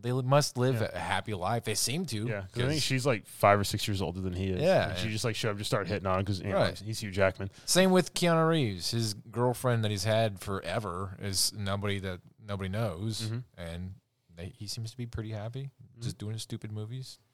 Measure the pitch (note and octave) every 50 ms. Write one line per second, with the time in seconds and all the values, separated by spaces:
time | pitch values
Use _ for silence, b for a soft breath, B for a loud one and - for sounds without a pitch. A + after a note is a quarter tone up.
0 | G#2 A#2+ B2 C3 B2+ B2+ C#3 D3 C#3+ - - B2 B2 C3 C3 A2+ G#2+ - - F2
1 | E2+ F2 G2 F#2+ G2 G#2+ G#2+ F2+ F2 G2 A#2 A#2+ - A2 G#2 - - - C3 E3+
2 | F#3+ C#3 A#2 G#2 G#2+ A#2+ G#2+ G2+ F#2 F#2 - A#2+ A#2 C3 D#3 D3+ - - C3 B2+
3 | B2 C#3+ A#2+ G2+ - - - - - G2+ G2+ G#2 G2 - - A2+ - A2+ G2+ F#2+
4 | G2 D2+ F2 F#2 F#2 F#2+ F2+ F#2 F#2+ F#2+ F#2 - D3+ F3+ F#3 C3+ F2+ D#2 D#2+ F2
5 | A2+ A2 G#2+ G#2+ - A#2+ G#2+ - - A2+ G2+ G2+ G#2+ - C3+ G#2+ F#2+ F2 G#2+ F#2
6 | F2 G2 F#2 F#2+ G2+ G2+ G2+ F#2 - G2+ F#2+ - A2+ F2 - F#2+ G2 G#2+ A2 -
7 | A2+ G2+ F#2 G2 F#2+ F#2+ - - G2 G2 B B B B - F3 F#3+ F#3+ F#3 F#3
8 | F3+ - - - F3+ E3+ E3 D#3+ D#3+ D#3+ E3 D#3+ C3+ G#2+ G2 F2+ - - - A#2
9 | A2+ A2 G2+ G#2+ - A#2 A2 A#2 B2 B2 A#2+ - - B2+ A#2+ A#2 G#2+ G#2 G#2+ G2
10 | F2+ A2 G#2+ A2 A2+ A2 G2+ F#2 - G#2 G2 F#2+ - E2 F2+ A#2+ G#2+ F#2+ E2+ F2+
11 | G2 F#2 F#2 - - G2+ F#2+ F2+ - - - G#2+ G2+ G2 G2 G2+ G2 G#2 G2 G2
12 | F#2 F#2+ F2+ F2+ - - _ _ A2 G#2 G2+ F#2 G2 F#2 F#2 G#2+ A#2 G#2 E2 E2+
13 | G#2 A2+ G#2+ G2+ A2+ A2 A2+ B2 B2 - _ - F2 E2 E2 F2 F2+ F#2 F#2+ -
14 | _ _ _ _ _ _ E2+ E2 - F2+ - - G#2+ G2+ - A#2+ A2+ A2+ - -
15 | A#2+ A#2 - A#2+ A2 A2 A2 G#2 G2+ A2+ A#2+ C3+ C#3 C#3 _ _ - - - A#2
16 | A#2 B2+ - - G#2 G#2+ A2 A2 - - A#2 A2 - G#2+ G#2+ G#2+ G#2+ A2 B2 C3
17 | C3 - - - _ _